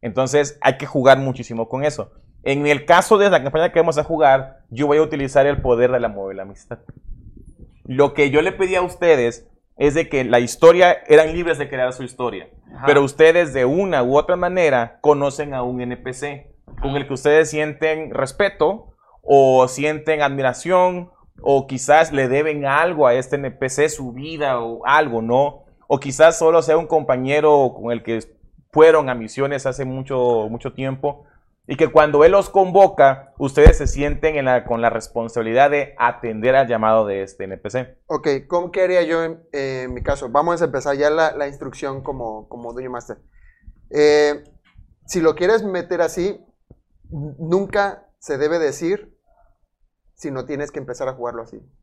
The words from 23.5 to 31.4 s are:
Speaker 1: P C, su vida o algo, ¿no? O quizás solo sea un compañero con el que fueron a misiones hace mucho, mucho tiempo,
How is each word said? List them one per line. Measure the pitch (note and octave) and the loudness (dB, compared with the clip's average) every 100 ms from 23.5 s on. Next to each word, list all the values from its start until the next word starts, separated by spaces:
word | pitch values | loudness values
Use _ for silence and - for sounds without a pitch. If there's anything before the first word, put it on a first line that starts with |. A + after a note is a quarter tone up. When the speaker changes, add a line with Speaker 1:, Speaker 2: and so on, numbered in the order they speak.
Speaker 1:
P | - C3+ | -8 -8
C, | - D3+ | -2 -2
su | D3+ C3 | -2 -14
vida | A#2+ D3 D#3+ C#3+ B2 | -14 -14 -8 -4 -4
o | A#2 A#2 | -6 -8
algo, | - D3 D3+ A#2 | 0 2 2 -2
¿no? | A2+ B2 C#3+ C#3 _ _ _ | -2 0 0 -4 _ _ _
O | C#3 | -4
quizás | C#3 C3 D#3+ E3 | -4 4 4 4
solo | E3 E3 | 2 2
sea | D#3+ D#3+ | 2 0
un | D#3+ | 0
compañero | D#3+ C#3+ B2+ C3 D3 D3+ D3 C3 | -4 -2 -4 0 0 4 4 2
con | - A2 | -4 -8
el | A#2 | -8
que | A2+ A2+ - _ _ _ _ | -6 -8 -8 _ _ _ _
fueron | - D#3+ D#3 C#3 | 4 6 6 0
a | |
misiones | B2 A2 - C#3 C#3+ C3+ | -6 -8 -6 -6 -4 -6
hace | B2+ | -8
mucho, | C3 C3 C3 C3+ B2 A#2 A2 | -8 -10 -6 -2 0 0 -2
mucho | A#2 C3+ | -8 -12
tiempo, | - C3+ C3+ D3 C#3+ _ _ | -10 -8 -6 -8 -8 _ _